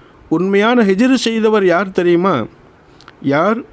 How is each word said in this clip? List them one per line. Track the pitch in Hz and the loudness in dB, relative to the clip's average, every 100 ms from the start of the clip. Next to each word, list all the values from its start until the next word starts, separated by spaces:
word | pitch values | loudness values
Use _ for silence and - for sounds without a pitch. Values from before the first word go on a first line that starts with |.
| - - - | -20 -20 -6
உண்மையான | 160 190 196 214 247 | -4 0 0 2 2
ஹிஜ்ரு | 202 190 254 | 2 2 2
செய்தவர் | 254 233 226 220 214 190 | 0 -2 -2 0 2 2
யார் | 170 196 | 0 -2
தெரியுமா? | 190 175 170 190 147 107 - - - _ - - - | -2 0 2 2 -2 -4 -12 -20 -20 _ -20 -20 -10
யார் | 135 139 185 226 - | -4 0 0 -2 -8